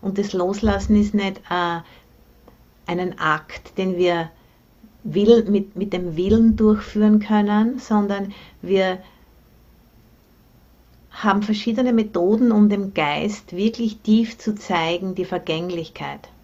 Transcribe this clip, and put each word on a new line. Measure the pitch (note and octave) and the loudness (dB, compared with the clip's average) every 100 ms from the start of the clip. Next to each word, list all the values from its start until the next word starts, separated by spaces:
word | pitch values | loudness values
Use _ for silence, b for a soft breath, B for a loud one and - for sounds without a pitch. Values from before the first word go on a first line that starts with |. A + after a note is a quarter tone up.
Und | G3+ G3 | -6 -4
das | G3+ | -4
Loslassen | A3+ D#4 G3+ A3 G3 G3 G#3+ | -2 -2 0 0 0 2 2
ist | G#3 | 2
nicht, | G#3 G3 F#3+ - | 0 -4 -8 -6
äh, | F3+ F3 E3+ E3 b b _ _ _ - _ _ _ - | -4 -2 -6 -10 b b _ _ _ -20 _ _ _ -8
einen | F3 F3+ - | -4 -4 -4
Akt, | D#3 D#3 - - - - | -4 -4 -6 -18 -12 -6
den | F#3+ F3 | -4 0
wir | F3+ E3+ E3+ b b b _ _ - _ | 0 0 -4 b b b _ _ -20 _
will, | - - G#3+ A#3 G3+ | -4 0 6 6 6
mit, | G3+ - F3 | 0 -2 -8
mit | G3+ | -6
dem | F#3 F3+ D#3+ | -6 -6 -4
Willen | F#3+ A3 A3+ A3 | 2 4 4 4
durchführen | G#3+ G#3+ - G#3 G#3+ G#3+ | 4 2 0 0 4 4
können, | G#3 G#3+ G#3 G#3 A3+ B3+ | 4 0 2 2 0 -2
sondern | - G#3+ G3+ G3+ G3 B B B | -2 -2 0 -4 -6 B B B
wir | F3 F#3+ F#3+ F#3 B B B _ _ _ _ _ _ _ _ _ _ _ _ _ _ _ _ _ _ | -2 0 0 -4 B B B _ _ _ _ _ _ _ _ _ _ _ _ _ _ _ _ _ _
haben | - G#3+ G3 | -4 0 0
verschiedene | G#3 G#3+ - A3+ B3 | 0 -2 -2 0 2
Methoden, | A3+ G#3+ F#3 F3 A3 B3 | 2 0 0 2 4 4
um | G#3+ G#3 | 6 4
dem | G3+ G3 | 4 -2
Geist | G3 D3 D3 G3 G#3 - F3 | -2 -2 -2 -4 -6 -12 -2
wirklich | G#3+ A3+ A#3 G#3+ | -2 -2 -6 -6
tief | - A3 A3+ - | 2 2 2 -4
zu | - | -8
zeigen, | G#3 - F3 D#3+ F3 F#3+ F#3 | -8 -4 -2 -2 -2 -4 -6
die | F3+ | -4
Vergänglichkeit. | F3+ - D#3+ F3 E3+ D#3+ - D3 C#3 - - | -6 -4 -4 -4 -8 -10 -12 -12 -12 -18 -20